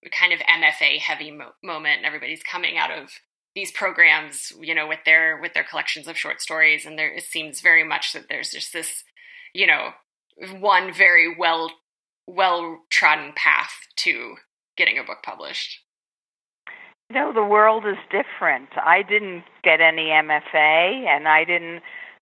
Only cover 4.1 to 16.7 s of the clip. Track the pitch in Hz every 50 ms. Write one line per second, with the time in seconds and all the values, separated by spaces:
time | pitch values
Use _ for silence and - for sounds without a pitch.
4.1 | 156 156 156 147 143 - - - - - 160 151 165 160 151 156 160 - - 160
5.1 | 160 160 160 160 156 147 165 170 - 165 151 - - 156 151 - - 156 143 160
6.1 | 165 - - 151 143 - - - 160 160 156 156 151 147 - 151 156 156 156 151
7.1 | - - - - - 165 156 156 143 - - 180 165 160 156 160 151 147 - -
8.1 | - - - - 151 - 156 - - - - - - 165 165 - - - - _
9.1 | _ _ - - - - - - - 180 196 175 151 147 - - - - _ _
10.1 | _ _ _ _ _ - - 190 196 185 190 208 190 180 180 185 170 170 190 180
11.1 | 175 170 165 165 170 165 175 165 165 165 160 165 - - _ _ _ _ _ _
12.1 | _ _ _ - 180 185 190 185 175 175 170 165 165 - _ _ - - 190 156
13.1 | 151 151 139 143 147 - - 156 151 - - - - - - - _ - - 180
14.1 | - - - 78 - - - _ _ _ _ _ _ - 175 - 107 135 - -
15.1 | - - - - - - - - - - - - - - _ _ _ _ _ _
16.1 | _ _ _ _ _ _ _ _ _ _ _ -